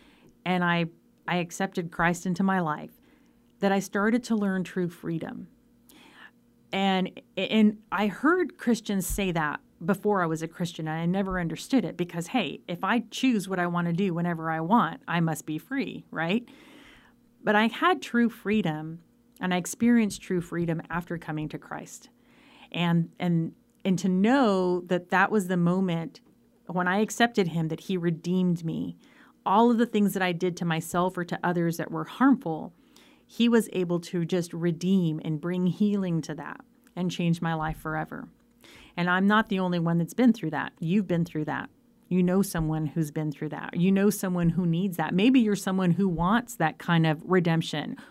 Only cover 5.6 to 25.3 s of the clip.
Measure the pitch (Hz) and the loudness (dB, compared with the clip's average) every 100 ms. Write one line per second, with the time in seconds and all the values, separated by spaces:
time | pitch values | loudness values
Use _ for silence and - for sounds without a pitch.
5.6 | _ _ _ - - - - _ _ _ | _ _ _ -20 -20 -20 -20 _ _ _
6.6 | _ 190 196 190 185 - - - 196 220 | _ -2 0 2 -2 -6 -14 -6 0 4
7.6 | 214 214 - 180 208 - 277 359 330 - | 4 4 -4 -2 -2 0 2 2 0 -4
8.6 | - 233 - 196 175 - 196 165 151 - | -2 -2 0 -4 -2 -2 -2 0 -2 -4
9.6 | _ - 165 202 208 202 170 160 165 - | _ -8 -4 -2 0 0 0 -2 -6 -6
10.6 | 175 - 156 160 170 185 190 185 170 160 | -6 -6 -6 -2 0 0 -2 -2 -4 -6
11.6 | - 262 226 180 175 175 165 247 175 - | -2 0 0 -4 -6 -6 -4 -2 -2 -6
12.6 | - 175 190 240 - - 262 220 180 185 | -10 -4 0 0 -2 -2 0 0 0 -2
13.6 | 175 175 170 170 196 165 175 165 160 160 | 0 0 0 0 0 0 -2 -2 -4 -2
14.6 | 160 233 160 - - 170 165 156 - 156 | 2 2 2 -2 -4 0 0 0 -6 -8
15.6 | - 269 196 - - 165 165 214 240 - | -6 -6 -4 -8 -10 -6 -2 -2 -4 -16
16.6 | - - - - _ _ _ _ - 208 | -20 -20 -20 -20 _ _ _ _ 0 2
17.6 | 220 - 339 370 - 240 233 233 196 214 | 2 2 0 0 0 2 2 0 -2 0
18.6 | 196 151 160 165 - _ _ - 180 180 | 0 -2 -6 -12 -18 _ _ -8 -2 -2
19.6 | 175 - 233 240 214 - - 180 170 165 | -4 0 4 4 4 -2 -4 -4 -2 -4
20.6 | 170 165 - 165 175 170 - 151 156 156 | -2 -2 -4 -6 -6 -8 -6 -6 -6 -8
21.6 | - 151 156 - - _ _ _ - - | -10 -12 -12 -18 -20 _ _ _ -20 -20
22.6 | - - 175 170 165 - 180 165 165 - | -10 -2 2 2 0 -4 0 0 0 -6
23.6 | _ _ 196 175 196 185 208 277 240 190 | _ _ -2 0 2 2 4 4 4 2
24.6 | 180 180 180 180 180 180 190 | 2 0 0 -2 0 2 4